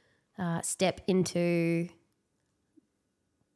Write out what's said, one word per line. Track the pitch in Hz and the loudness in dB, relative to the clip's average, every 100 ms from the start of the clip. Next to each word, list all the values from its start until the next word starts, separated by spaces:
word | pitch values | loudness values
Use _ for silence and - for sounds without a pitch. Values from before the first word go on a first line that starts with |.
| _ _ _ - | _ _ _ -8
uh, | 175 170 | -4 -4
step | - - 185 - - | -4 0 0 0 0
into | 185 175 175 175 170 165 170 170 - _ _ _ _ _ _ _ _ _ _ _ _ _ _ _ | 2 2 0 0 2 2 0 -2 -10 _ _ _ _ _ _ _ _ _ _ _ _ _ _ _